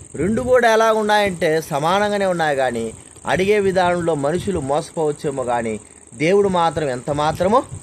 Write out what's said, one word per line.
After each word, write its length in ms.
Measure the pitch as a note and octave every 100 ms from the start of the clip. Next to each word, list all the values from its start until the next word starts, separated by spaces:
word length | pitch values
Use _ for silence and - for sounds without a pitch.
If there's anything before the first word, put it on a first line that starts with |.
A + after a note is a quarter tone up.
| -
రెండు 280 | A#2+ F3+ A3+
కూడా 300 | B3 B3+ A#3
ఎలా 200 | A3 A3+
ఉన్నాయంటే 680 | A3 G#3+ G#3 G3+ E3+ E3+ D#3+
సమానంగానే 680 | D#3 C#3+ D#3 G3 G#3 G#3 F#3+
ఉన్నాయి, 300 | F3 D#3 C3+
కానీ 360 | B2+ A#2 A2+ - - - -
అడిగే 340 | D3 G3 G#3
విధానంలో 540 | G3 F#3 F3 F3 E3+
మనుషులు 460 | D3+ C#3 F3 G3+ F3+
మోసపోవచ్చేమో 840 | C3+ D3 D#3 E3+ D3+ D3 D3+ C3+
కానీ 360 | B2 A#2+ A2+ G#2+ - - -
దేవుడు 340 | A#2 D#3 G3+ G3
మాత్రం 400 | F3+ E3 D#3+ D3
ఎంత 220 | B2 D3+
మాత్రమో 520 | D3 D3+ D3+ F3+ A#3+ - -